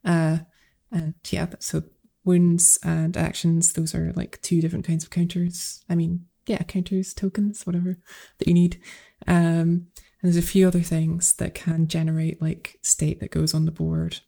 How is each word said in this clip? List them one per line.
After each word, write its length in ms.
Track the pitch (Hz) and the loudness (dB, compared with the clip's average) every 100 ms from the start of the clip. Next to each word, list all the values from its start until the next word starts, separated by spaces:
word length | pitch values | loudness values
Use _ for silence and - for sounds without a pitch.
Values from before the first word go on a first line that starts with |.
Uh, 360 | 196 170 160 160 160 _ _ _ _ | 2 2 2 0 -4 _ _ _ _
and 220 | 180 160 - - | -4 -4 -8 -6
yeah, 160 | 180 147 | -6 -6
th-, 160 | - | -8
so 220 | - 160 160 _ _ _ | -6 -6 -8 _ _ _
wounds 540 | - 180 175 170 - - | 2 4 4 4 4 2
and 320 | 170 160 160 175 | 0 0 0 -2
actions, 560 | 165 - 170 165 160 | -4 -2 0 2 0
those 220 | - 160 - | 0 -4 -4
are, 160 | 165 175 | -4 -4
like, 240 | - - | -8 -10
two 180 | - 175 | -2 0
different 240 | 160 170 - | 0 -4 -4
kinds 180 | 165 | -4
of 60 | - | -4
counters. 760 | - 170 180 175 175 - - _ | -2 -2 0 -4 -4 -12 -12 _
I 60 | 175 | -2
mean, 300 | 165 175 175 _ - | 0 -4 -8 _ -6
yeah, 160 | 214 | -6
counters, 500 | 175 190 180 190 190 | -4 -4 -2 -4 -4
tokens, 520 | - 196 202 208 208 - | -4 -4 -2 -2 -4 -4
whatever 300 | 175 180 185 _ - - _ | -2 -2 -6 _ -20 -20 _
that 80 | - | 2
you 60 | |
need. 260 | 175 175 175 - - - _ - | 4 4 2 -14 -20 -20 _ 2
Um, 600 | 175 170 165 165 175 175 - _ _ | 4 4 2 2 0 -2 -20 _ _
and 20 | |
there's 140 | 180 170 | 2 2
a 40 | |
few 240 | 170 190 185 | 2 4 4
other 120 | 180 | 4
things 520 | 170 160 160 170 - | 0 0 0 0 -2
that 200 | - 180 | -2 -4
can 340 | - - 165 160 | -4 -2 0 0
generate, 540 | 165 160 160 160 - | 0 0 0 -2 -2
like, 380 | 160 - - _ | -4 -4 -10 _
state 380 | - - 156 - | -4 0 0 -2
that 120 | - | -6
goes 220 | - 156 | -2 0
on 120 | 156 160 | 0 -2
the 60 | |
board. 500 | 160 160 160 165 - | -2 -2 -2 -4 -6